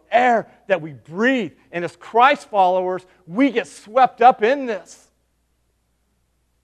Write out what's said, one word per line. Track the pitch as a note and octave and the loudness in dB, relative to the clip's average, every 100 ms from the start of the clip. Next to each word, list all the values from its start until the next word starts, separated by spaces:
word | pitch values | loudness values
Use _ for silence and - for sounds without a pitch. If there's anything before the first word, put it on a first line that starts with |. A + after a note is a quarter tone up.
| _ | _
air | A3+ B3 A3+ D#3 _ - | 0 2 0 -4 _ -6
that | F#3 | -4
we | D#3 | -4
breathe. | C3 C3+ E3+ A#3+ C4 E3+ - _ | -16 -14 -2 0 0 -4 -12 _
And | E3+ | -10
as | F3 - | -10 -12
Christ | - A3 C4 C#4+ - | -4 2 2 2 -2
followers, | G#3 F#3 F#3 F#3 F#3 - _ - | 0 0 0 -4 -8 -12 _ -10
we | F#3 C#4 | -2 -2
get | G#3+ F3+ | -2 -8
swept | - - A#3 B3 B3 | -12 -4 0 0 4
up | A#3 B3+ | 2 4
in | A3+ C#4+ B3+ | 0 -2 -6
this. | F#3+ - - _ _ _ _ _ _ _ _ _ _ _ _ _ _ _ _ | -10 -14 -20 _ _ _ _ _ _ _ _ _ _ _ _ _ _ _ _